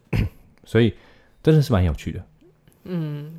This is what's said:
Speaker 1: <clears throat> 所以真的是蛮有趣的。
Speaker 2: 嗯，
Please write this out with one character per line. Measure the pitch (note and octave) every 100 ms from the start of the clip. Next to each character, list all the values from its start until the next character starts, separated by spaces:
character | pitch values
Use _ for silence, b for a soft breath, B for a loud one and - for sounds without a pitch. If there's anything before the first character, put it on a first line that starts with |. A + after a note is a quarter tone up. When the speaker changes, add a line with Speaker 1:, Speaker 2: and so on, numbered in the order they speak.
| _
Speaker 1:
<clears throat> | - G#2 - _ _
所 | - A2+
以 | A#2 b b b b b
真 | -
的 | D#3
是 | C3+
蛮 | G#2
有 | F2+
趣 | C#2+ -
的。 | D#2 - _ _ _ _ _
Speaker 2:
嗯， | - F3+ D#3 D3 D3+